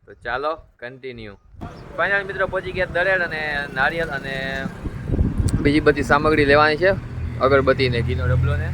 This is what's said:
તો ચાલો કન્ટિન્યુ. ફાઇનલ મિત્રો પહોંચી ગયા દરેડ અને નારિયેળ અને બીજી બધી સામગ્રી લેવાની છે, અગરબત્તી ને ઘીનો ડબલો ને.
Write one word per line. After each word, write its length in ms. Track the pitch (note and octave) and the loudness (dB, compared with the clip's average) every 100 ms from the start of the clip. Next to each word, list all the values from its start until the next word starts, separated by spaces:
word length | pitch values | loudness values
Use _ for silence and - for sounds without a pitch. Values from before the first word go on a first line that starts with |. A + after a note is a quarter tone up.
| - | -20
તો 100 | G2+ | -14
ચાલો 280 | A#2+ B2+ D3+ D#3+ - _ | -6 -4 -4 -6 -12 _
કન્ટિન્યુ. 560 | A#2+ C3 C3 A#2 G#2+ G2 _ - - - - - | -16 -14 -14 -12 -14 -16 _ -16 -14 -14 -14 -4
ફાઇનલ 280 | F3 G3+ F#3+ | 0 0 -2
મિત્રો 180 | F#3+ F#3 | -4 -2
પહોંચી 220 | F3+ F#3 F#3 | -2 -4 -4
ગયા 160 | F3+ E3 | -2 0
દરેડ 320 | F#3 F#3+ E3+ | 2 2 0
અને 140 | D#3+ D3+ C#3+ C#3+ C3+ | -4 -4 -4 -4 0
નારિયેળ 420 | C#3+ E3 E3 C#3 | 0 0 -4 -4
અને 160 | C3+ C3+ C3+ C3+ C3+ - - - - - - - - - | -6 -6 -4 -4 -6 -8 -10 -8 -4 0 0 0 0 2
બીજી 220 | C#3 D3+ D3+ | 2 4 4
બધી 220 | C#3+ C3+ | 2 2
સામગ્રી 400 | D3 D3+ D#3 C#3+ | 2 4 4 6
લેવાની 320 | D3 D3+ D3+ | 6 4 4
છે, 60 | F3+ F#3+ - - - - B2+ | 2 2 -4 -8 -6 0 4
અગરબત્તી 440 | C#3 C3 C3 C3 | 4 4 2 2
ને 120 | A#2+ B2 | 0 -2
ઘીનો 220 | B2+ B2+ | 0 2
ડબલો 260 | B2+ B2+ - | 2 2 0
ને. 60 | B2+ | -2